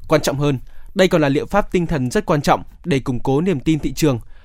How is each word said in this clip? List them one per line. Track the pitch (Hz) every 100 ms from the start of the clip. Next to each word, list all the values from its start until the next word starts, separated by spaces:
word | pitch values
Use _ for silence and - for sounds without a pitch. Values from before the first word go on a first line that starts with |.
| -
Quan | 156
trọng | - 135
hơn, | 147 131 - - - -
đây | 185
còn | 170
là | 143
liệu | 139 113
pháp | 202 214
tinh | 185 160
thần | 160 127
rất | 214 -
quan | 156
trọng | 143 131 - - 175
để | 139
củng | 131 120
cố | - 135
niềm | 185 151
tin | 160 160
thị | 175
trường | 135 160 120 - -